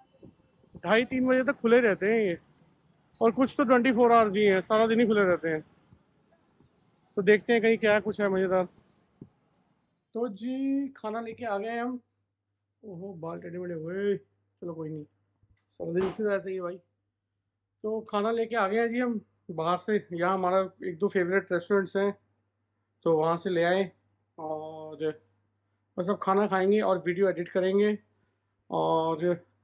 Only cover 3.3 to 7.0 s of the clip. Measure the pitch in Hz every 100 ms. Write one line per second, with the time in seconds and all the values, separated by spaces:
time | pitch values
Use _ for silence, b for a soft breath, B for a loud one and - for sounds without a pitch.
3.3 | 233 262 - 254 247 240 226 240 233 214
4.3 | 196 208 190 180 220 226 226 233 214 190
5.3 | 175 165 156 - _ _ _ _ _ _
6.3 | _ _ _ _ _ _ _